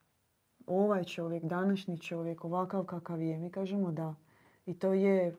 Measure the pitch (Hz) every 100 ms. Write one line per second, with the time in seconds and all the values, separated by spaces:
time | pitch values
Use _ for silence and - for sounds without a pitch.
0 | _ _ _ _ _ - - 185 208 196
1 | 175 - 170 170 165 175 196 190 190 165
2 | - 170 165 165 170 180 185 196 185 175
3 | 170 165 160 160 175 196 190 202 180 156
4 | 160 156 _ _ _ _ - 170 190 190
5 | 196 190 175